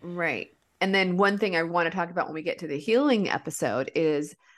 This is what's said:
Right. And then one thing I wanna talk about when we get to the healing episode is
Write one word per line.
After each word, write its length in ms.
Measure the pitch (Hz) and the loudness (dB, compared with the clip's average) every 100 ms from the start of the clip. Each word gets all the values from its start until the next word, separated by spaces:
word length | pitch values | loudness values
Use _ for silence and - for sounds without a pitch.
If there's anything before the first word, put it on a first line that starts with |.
Right. 460 | 170 175 165 117 - _ _ - | -10 -4 -2 -2 -6 _ _ -4
And 140 | 190 196 | 0 2
then 220 | 185 180 | 2 4
one 200 | 196 202 | 4 4
thing 180 | 208 170 | 0 0
I 80 | |
wanna 280 | 165 175 170 | 0 0 0
talk 180 | 185 170 | 0 -2
about 180 | 175 - | -2 -4
when 80 | 156 | -4
we 60 | |
get 180 | 160 - | -6 -6
to 80 | 160 | -6
the 120 | 147 | -4
healing 500 | 151 226 294 226 190 | 0 2 4 2 2
episode 600 | - - - 139 110 135 160 | -2 -4 -4 -2 -2 -2 0
is 380 | 160 143 147 - _ | 0 0 -4 -10 _